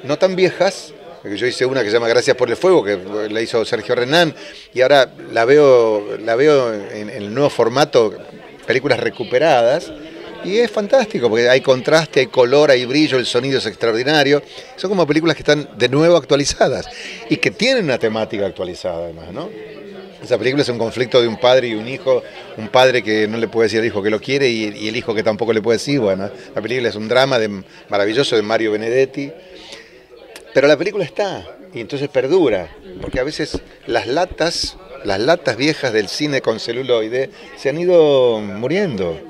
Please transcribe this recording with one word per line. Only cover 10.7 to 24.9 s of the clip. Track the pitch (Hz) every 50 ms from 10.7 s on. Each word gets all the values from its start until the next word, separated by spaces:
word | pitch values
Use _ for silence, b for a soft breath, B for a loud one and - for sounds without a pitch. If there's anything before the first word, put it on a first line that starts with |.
| - 214 208 196 - 269 233 208 - 185 120 117
porque | 104 117 120
hay | 120 127 135
contraste, | - 139 131 127 123 - 147 160 160 - - 143
hay | 131
color, | 110 - 127 123 120 131 147 151 147
hay | 135 123 127
brillo, | 117 131 151 156 147 131
el | 127 117
sonido | - - 120 123 139 135 123
es | 98
extraordinario. | 107 98 - - 113 110 113 123 135 156 151 143 139 143 143 139 B B B B B B
Son | B - 185
como | 208 185 165
películas | 143 151 160 160 170 151
que | - -
están | - 147 147 143 - -
de | - 120
nuevo | 123 127 143 160 170 175
actualizadas, | 165 131 - 147 139 143 - - - 226 - - - - - B B B B B B B B
y | -
que | - - -
tienen | - - 202 254 269 247 196
una | 151 123
temática | 110 - 113 107 110 110 - - 101 101
actualizada | 95 87 - 95 90 90 - - 95 85 82 85
además, | 85 82 82 80 85
¿no? | 90 120 165 208 - - - - - - - - - - - - - - -
Esa | - 123
película | 107 104 127 131 147 143
es | -
un | 120
conflicto | 113 113 113 104 113 127 117 - 127
de | 120
un | 117 110
padre | 98 - 123 127 131 123
y | 123 110
un | 107 110
hijo, | 120 135 127 - 131 131 120 B B B B B B B
un | - 110 104
padre | - 127 131 131 120 123 101
que | 107 107 110 107
no | 104 110
le | 117 113 101
puede | - 113 113
decir | 107 107 113
al | 110
hijo | 117 101 104
que | 95 107
lo | 107 104
quiere | - 123 135 139 139 127
y, | 117 110 110 104
y | 101 107 104
el | 107